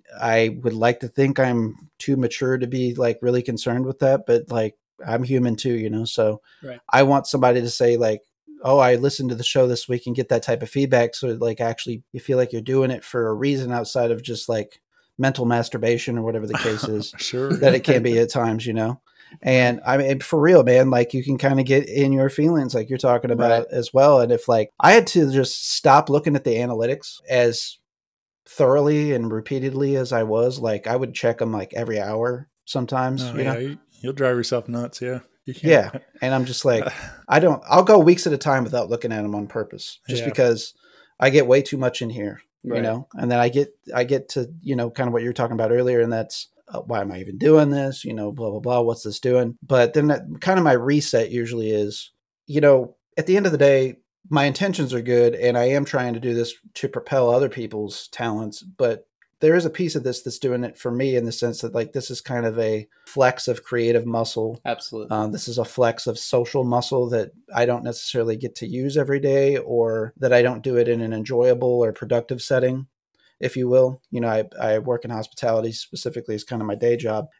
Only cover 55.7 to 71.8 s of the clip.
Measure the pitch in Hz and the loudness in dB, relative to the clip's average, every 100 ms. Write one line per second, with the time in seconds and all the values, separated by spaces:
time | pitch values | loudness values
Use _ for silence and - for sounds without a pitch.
55.7 | 139 139 139 123 117 123 117 117 - _ | 0 -2 -4 -4 -4 -4 -4 -4 -8 _
56.7 | - - 120 - 135 120 123 139 131 113 | -10 -8 -8 -4 0 2 2 0 -4 -10
57.7 | 107 104 - - - 117 107 110 - 185 | -8 -8 -10 -14 -8 -6 -6 -8 -12 -14
58.7 | - 123 110 - _ _ _ 156 175 165 | -2 -2 -2 -10 _ _ _ 2 4 0
59.7 | 160 175 147 127 120 127 - 135 123 120 | -4 -4 -4 -4 -6 -8 -6 -4 -4 -6
60.7 | - 127 120 135 127 117 - 120 113 113 | -8 -6 -4 -2 -2 -2 -4 -6 -6 -6
61.7 | 117 110 135 - 123 - 123 113 113 110 | -4 -4 -6 -8 -10 -8 -4 -2 -2 -2
62.7 | 107 107 _ - 139 127 127 - 110 - | -4 -6 _ -6 2 2 2 -4 -6 -4
63.7 | 120 117 117 117 117 113 113 110 117 123 | -2 2 2 0 -4 -4 -4 -6 -6 -8
64.7 | 117 - 110 107 107 107 107 - 117 107 | -8 -10 -12 -6 -4 -4 -6 -6 -4 -4
65.7 | - 117 - 127 110 - 123 120 143 123 | 0 0 0 -6 -6 -2 -2 0 -2 0
66.7 | 120 120 135 120 117 98 - _ 120 120 | -2 -2 -2 -2 -2 -4 -10 _ 0 0
67.7 | 120 120 117 - 123 113 110 117 - 104 | 0 -6 -8 -6 -4 -2 -4 -8 -10 -10
68.7 | 123 139 147 135 139 139 139 139 135 - | -6 -4 -2 0 0 2 2 2 0 0
69.7 | 120 113 110 110 - 131 123 123 113 131 | 0 0 -2 -6 -2 4 4 4 0 -2
70.7 | 120 117 117 113 110 107 120 127 120 127 | 0 2 0 -4 -6 -2 2 2 2 2
71.7 | 123 | 2